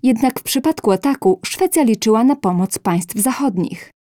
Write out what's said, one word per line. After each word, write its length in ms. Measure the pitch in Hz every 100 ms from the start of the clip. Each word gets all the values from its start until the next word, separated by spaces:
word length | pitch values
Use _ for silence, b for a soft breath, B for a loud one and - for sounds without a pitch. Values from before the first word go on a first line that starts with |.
Jednak 380 | 262 220 262 -
w 20 |
przypadku 480 | - 269 311 320 -
ataku 500 | 190 277 269 190 -
Szwecja 380 | - - 370 339
liczyła 420 | 262 214 220 220
na 120 | 247 285
pomoc 420 | 196 180 190 -
państw 380 | - 175 180 208
zachodnich. 760 | 208 247 277 180 165 - - _